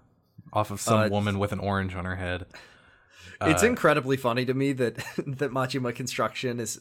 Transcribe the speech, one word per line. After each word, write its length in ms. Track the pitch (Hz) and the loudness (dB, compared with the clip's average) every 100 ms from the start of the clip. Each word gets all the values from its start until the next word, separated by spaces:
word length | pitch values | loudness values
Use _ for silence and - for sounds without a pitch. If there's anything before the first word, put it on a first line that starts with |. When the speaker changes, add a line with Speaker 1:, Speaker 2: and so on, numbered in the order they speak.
| _ _ _ - - | _ _ _ -20 -4
Speaker 1:
off 180 | 107 107 | -2 -2
of 100 | 101 | -2
some 200 | - 110 | 2 4
Speaker 2:
Uh, 80 | 107 | 4
Speaker 1:
woman 300 | 101 104 98 | 2 2 2
with 140 | 101 | 0
an 60 | 98 | 0
orange 360 | 98 98 95 92 | 0 0 0 -4
on 80 | |
her 120 | 90 92 | -6 -4
head. 300 | 90 90 87 - - - - _ _ - - - | -4 -4 -8 -16 -20 -20 -20 _ _ -20 -20 -2
Speaker 2:
It's 200 | - 160 | 2 4
Speaker 1:
Uh, 20 | 214 | 4
Speaker 2:
incredibly 500 | 247 165 147 131 135 | 4 4 4 2 0
funny 280 | 123 117 | 2 2
to 100 | 123 | 0
me 180 | 127 139 | 2 0
that, 200 | 131 120 | 2 -2
<laughs> 220 | 113 - - 160 | -2 -8 -6 -6
that 240 | 131 143 | -4 -2
Majima 420 | 131 127 139 123 | -2 -2 -2 -4
Construction 680 | 120 127 - 110 - 127 120 | -4 -6 -2 -2 -2 -4 -4
is, 200 | 110 - | -6 -8